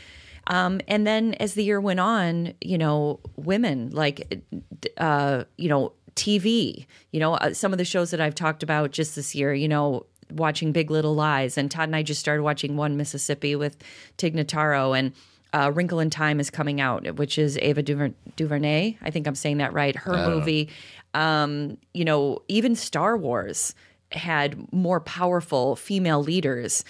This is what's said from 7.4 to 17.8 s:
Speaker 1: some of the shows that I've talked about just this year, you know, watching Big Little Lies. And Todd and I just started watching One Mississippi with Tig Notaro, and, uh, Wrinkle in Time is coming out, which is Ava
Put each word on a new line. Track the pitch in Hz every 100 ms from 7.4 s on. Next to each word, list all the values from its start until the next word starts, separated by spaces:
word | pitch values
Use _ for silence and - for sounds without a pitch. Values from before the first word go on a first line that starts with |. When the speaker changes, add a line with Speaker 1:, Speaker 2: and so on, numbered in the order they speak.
| 147 -
Speaker 1:
some | 196
of | 190
the |
shows | 175 185 170
that | 170
I've | 156 151
talked | 160 156
about | 160 151 147
just | 151 156 -
this | 139
year, | 143 139 139
you | 151
know, | 151 147 127 - _ -
watching | 156 160 151 160
Big | 160 151
Little | 156 151 151
Lies. | 151 139 131 143
And | 139
Todd | 160 156
and | 160
I |
just | 151 147
started | - 151
watching | 147 147 143 147
One | 147 143
Mississippi | 147 143 - 143 147 143
with | 147 - - - - -
Tig | 175 160
Notaro, | 151 156 151 143 135 131
and, | 131 - - _ _
uh, | 151 143
Wrinkle | 151 180 170
in | 160
Time | 160 151 147
is | 139
coming | - 147 143
out, | 135 113 - -
which | 147 -
is | 151 139
Ava | 143 143